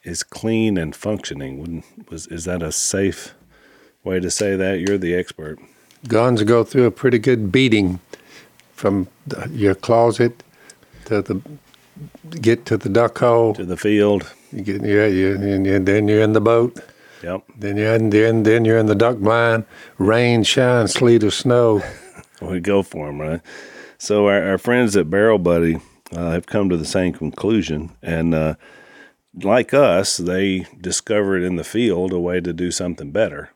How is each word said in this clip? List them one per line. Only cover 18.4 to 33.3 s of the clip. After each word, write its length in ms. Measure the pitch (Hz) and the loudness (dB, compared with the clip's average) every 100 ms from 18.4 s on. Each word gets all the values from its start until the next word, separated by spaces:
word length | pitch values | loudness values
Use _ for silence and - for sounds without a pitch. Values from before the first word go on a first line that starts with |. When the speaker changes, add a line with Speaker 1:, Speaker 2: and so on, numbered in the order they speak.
Speaker 2:
then 200 | 107 117 | 4 4
you're 140 | 113 113 | 4 4
in 80 | 107 | 4
the 80 | 101 | 4
duck 220 | 117 117 | 2 2
blind, 480 | 101 117 117 113 107 - - - | 2 2 2 0 -4 -18 -20 -2
rain, 460 | 95 113 120 117 | 2 2 4 2
shine, 440 | 101 - 123 123 104 | 2 2 2 2 0
sleet, 360 | - 123 117 | 2 4 4
or 80 | 107 | 2
snow. 500 | - 131 123 117 104 - | -2 0 2 4 2 -2
Speaker 1:
<laughs> 40 | - - - - _ | -16 -20 -20 -20 _
We 200 | 87 92 | -8 -6
go 240 | 90 98 | 0 0
for 240 | 95 85 73 | 0 -10 -10
'em, 100 | 73 | -8
right? 220 | 78 85 - - - - - _ | -6 -6 -10 -20 -20 -20 -20 _
So 300 | - 104 101 | -2 2 4
our, 220 | 98 87 | 4 0
our 60 | 95 | -2
friends 360 | - 123 117 98 | 0 2 2 2
at 140 | 78 | 2
Barrel 300 | 98 110 107 | 2 4 4
Buddy, 400 | 87 85 82 78 - _ - 85 | 2 2 2 0 -6 _ -14 -8
uh, 140 | 85 | -4
have 140 | 85 - | -4 -4
come 240 | 107 98 | -2 0
to 80 | 85 | -2
the 80 | 76 | -2
same 280 | 98 90 | -2 -2
conclusion, 840 | - 78 - 98 110 85 76 82 - | -4 -10 -4 -2 0 -2 -8 -8 -14
and, 320 | 95 82 82 82 | -6 -2 0 0
uh, 180 | 78 78 - - - - - _ _ | -2 -4 -16 -20 -20 -20 -20 _ _
like 400 | 87 98 120 113 | -8 0 0 2
us, 440 | 139 131 87 98 - | 2 4 2 0 -4
they 500 | 87 92 98 95 82 - | -4 -2 -2 -2 -6 -12
discovered 640 | 90 - - 107 98 95 | -8 -8 -4 -2 0 -2
in 140 | 90 87 | -2 -4
the 80 | |
field 500 | - 107 120 87 92 | -6 -2 -2 0 -2
a 60 | 90 | -4
way 200 | 87 90 | -4 -4
to 140 | 87 | -4
do 160 | 82 90 | -6 -6
something 400 | - 90 85 73 | -4 -6 -8 -8
better. 380 | 80 104 | -2 -2